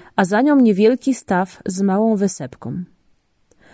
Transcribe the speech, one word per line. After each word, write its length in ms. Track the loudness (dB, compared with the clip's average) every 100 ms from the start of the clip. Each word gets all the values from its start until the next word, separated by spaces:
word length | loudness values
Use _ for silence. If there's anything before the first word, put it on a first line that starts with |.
| -10 -4
a 80 |
za 160 | 0 2
nią 160 | 2 4
niewielki 580 | 4 4 2 2 -2
staw 480 | -4 -2 -2 -2 -8 -10
z 160 | -4
małą 340 | -2 0 0 0
wysepką. 680 | -2 -4 -12 -12 -12 -10 -12 _ _ _ _ _ _ _ _